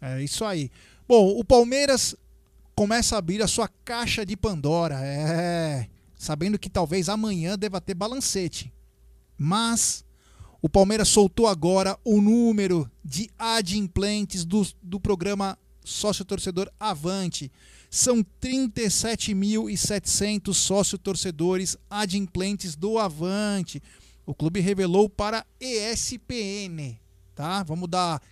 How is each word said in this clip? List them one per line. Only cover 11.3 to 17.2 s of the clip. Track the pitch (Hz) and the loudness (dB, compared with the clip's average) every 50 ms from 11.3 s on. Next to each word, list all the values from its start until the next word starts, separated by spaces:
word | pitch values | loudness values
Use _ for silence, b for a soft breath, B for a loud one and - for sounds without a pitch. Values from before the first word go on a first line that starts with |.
| - - 233 | 6 4 4
agora | 220 196 156 156 175 185 190 190 190 196 - - | 4 4 2 2 2 4 4 2 0 -2 -2 0
o | 247 208 208 | 4 4 6
número | 202 208 226 240 233 233 220 208 196 185 180 165 143 117 - _ - | 6 6 6 6 6 4 4 2 2 2 2 0 0 -2 -8 _ -12
de | 151 127 160 226 208 - - | -8 -6 -6 -6 -8 -8 -6
adimplentes | 226 226 226 226 202 165 196 214 202 170 - 190 196 208 214 208 202 - - 185 165 | -4 0 0 0 0 0 -2 -2 -2 -2 -2 0 0 0 0 -2 -2 -4 -4 -6 -4
do, | 165 175 214 196 - - _ - | 0 0 0 0 0 -4 _ -12
do | 175 180 202 | -10 -8 -4
programa | - - 202 170 170 202 202 202 202 196 185 - _ _ _ _ - | -2 -2 0 0 0 -2 -2 -2 -4 -4 -6 -8 _ _ _ _ -14
Sócio | - - - - 208 196 - 196 | -10 -8 -4 -2 -2 -2 -2 -4
Torcedor | - 196 185 - 190 175 180 202 - - - | -6 -6 -6 -6 -4 -4 -4 -6 -6 -8 -6
Avante. | 208 214 185 143 151 175 185 196 | -6 -6 -4 -4 -4 -4 -2 -2